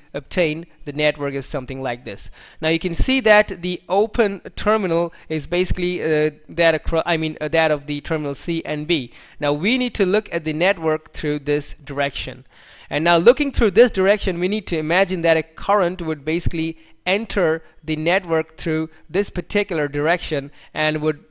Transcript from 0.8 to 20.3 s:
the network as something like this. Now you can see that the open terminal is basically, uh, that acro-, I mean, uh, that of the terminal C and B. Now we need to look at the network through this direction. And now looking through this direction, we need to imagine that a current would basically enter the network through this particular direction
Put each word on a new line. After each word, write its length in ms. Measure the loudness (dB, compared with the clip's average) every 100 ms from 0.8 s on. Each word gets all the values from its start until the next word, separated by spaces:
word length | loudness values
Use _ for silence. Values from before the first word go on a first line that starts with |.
| -10
the 80 |
network 400 | 0 0 0 -4
as 120 | -6 -6
something 360 | -8 -8 -8
like 240 | -6 -6 -10
this. 260 | -12 -14 -18 -20 -6
Now 80 | -2
you 100 | 0
can 160 | 0 2
see 240 | 4 4
that 400 | 6 6 4 -2
the 200 | -6 -6 -2
open 500 | 0 2 2 0 -2 -10 -4
terminal 560 | 0 0 2 0 -2 -6 -8
is 200 | -6 -2
basically, 540 | 0 0 0 0 -2
uh, 280 | 0 2 0 -2 -6
that 280 | 2 2 2
acro-, 280 | 0 0 0
I 120 | -2
mean, 200 | -2 -4
uh, 80 | -2
that 220 | 2 2
of 160 | 0 -2
the 120 | -8
terminal 360 | -4 -4 -4 -6
C 280 | -4 -4
and 240 | -4 -6 -2
B. 240 | -2 -4 -14 -20 -4
Now 120 | -2
we 260 | 0 0 0
need 180 | 0 0
to 100 | 0
look 280 | 0 -2
at 120 | -4 -4
the 80 |
network 580 | 0 0 0 0 -2 -4
through 280 | -8 -4 -4
this 340 | -2 -2 -4
direction. 720 | -12 -8 -4 -4 -4 -10 -12 -20 -20 -20 -20 -8
And 140 | -2
now 140 | 4 6
looking 340 | 6 4 2
through 200 | 2 4
this 200 | 6 4
direction, 480 | 4 2 2 0 -2
we 80 | -2
need 180 | -2 -4
to 100 | -4
imagine 460 | 0 2 2 2
that 120 | 2 2
a 80 |
current 580 | 0 -6 0 2 2 -2
would 220 | -4 -4
basically 540 | -4 0 0 0 -2 -8 -16 -10 -2
enter 580 | -2 -2 0 0 0 -6 -12
the 140 | -6 -2
network 580 | 0 0 0 -2 -2 -6
through 360 | -4 -4 -4 -10 -6
this 200 | -4 -4
particular 600 | -6 -4 -2 -2 -2 -2
direction 640 | -2 0 0 -2